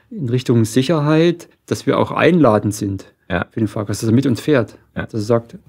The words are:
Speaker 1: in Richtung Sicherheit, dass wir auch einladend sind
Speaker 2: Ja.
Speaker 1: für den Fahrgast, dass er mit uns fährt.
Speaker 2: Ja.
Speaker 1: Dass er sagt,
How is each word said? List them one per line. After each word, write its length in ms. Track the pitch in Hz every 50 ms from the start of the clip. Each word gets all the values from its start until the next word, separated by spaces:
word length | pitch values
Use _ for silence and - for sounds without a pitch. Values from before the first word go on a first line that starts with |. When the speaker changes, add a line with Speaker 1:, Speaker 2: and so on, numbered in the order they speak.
| _ -
Speaker 1:
in 200 | 247 220 151 117
Richtung 340 | 120 127 - - 123 117 113
Sicherheit, 840 | 110 - 131 135 - 175 156 143 147 156 156 165 175 165 170 - - _ _ _
dass 200 | - - - -
wir 120 | 139 - -
auch 120 | - 123
einladend 640 | - - 113 147 175 175 147 120 107 107 104 107 101
sind 380 | - 107 101 98 95 - - _ _ _ -
Speaker 2:
Ja. 160 | 92 85 - -
Speaker 1:
für 100 | - -
den 80 | 113 104
Fahrgast, 340 | - 113 107 98 107 95 -
dass 60 | 113
er 60 | 107
mit 120 | 123 139
uns 140 | 143 120 -
fährt. 380 | - - 151 131 110 - - - _ _ -
Speaker 2:
Ja. 60 | - 82
Speaker 1:
Dass 120 | - -
er 60 | 113
sagt, 380 | 104 107 120 117 - - - - _